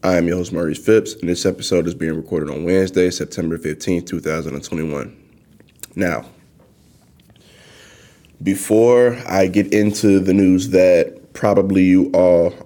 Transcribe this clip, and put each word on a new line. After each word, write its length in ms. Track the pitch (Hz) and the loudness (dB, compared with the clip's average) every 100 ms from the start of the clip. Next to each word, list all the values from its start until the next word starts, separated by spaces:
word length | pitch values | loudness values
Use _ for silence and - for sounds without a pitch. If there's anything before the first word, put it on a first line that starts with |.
I 140 | 92 90 | 2 0
am 100 | 85 | 0
your 100 | 90 | -4
host, 160 | 85 | -6
Maurice 320 | 85 82 76 | -6 -6 -4
Phipps, 300 | - 110 104 | 2 2 2
and 140 | - 85 | -8 -6
this 180 | 87 95 | -2 -2
episode 400 | - - 90 82 | -4 -2 -2 -2
is 80 | |
being 220 | 78 80 80 | -6 -6 -6
recorded 340 | 78 85 76 | -6 -6 -6
on 140 | 71 | -6
Wednesday, 440 | 85 95 95 92 90 | -2 0 0 0 0
September 480 | 90 - - 82 82 | -2 -10 -8 -6 -6
fifteenth, 500 | 78 78 - 87 87 | -8 -8 -4 -4 -4
two 120 | 85 | -8
thousand 360 | 78 80 78 | -6 -6 -6
and 100 | 69 | -10
twenty-one. 520 | - 82 80 71 60 - _ _ _ _ _ _ - | -10 -8 -6 -8 -10 -16 _ _ _ _ _ _ -16
Now, 300 | - 92 65 - _ _ _ _ _ _ _ _ _ _ _ _ _ - - - - _ _ _ _ | -6 -4 -4 -10 _ _ _ _ _ _ _ _ _ _ _ _ _ -20 -20 -20 -20 _ _ _ _
before 760 | 98 98 - 110 117 123 123 120 - | -4 -4 0 4 4 4 2 0 -4
I 180 | 95 95 | 0 2
get 260 | 98 98 | 2 0
into 460 | 107 104 101 107 98 | 0 0 0 2 2
the 160 | 92 | 2
news 360 | 95 95 92 92 | 2 4 2 2
that 600 | 92 92 87 - - - | 2 4 4 0 -6 -20
probably 500 | - 107 101 98 95 | -4 0 2 2 2
you 260 | 92 92 90 | 4 4 2
all 420 | 87 90 87 85 - | 2 4 4 2 -4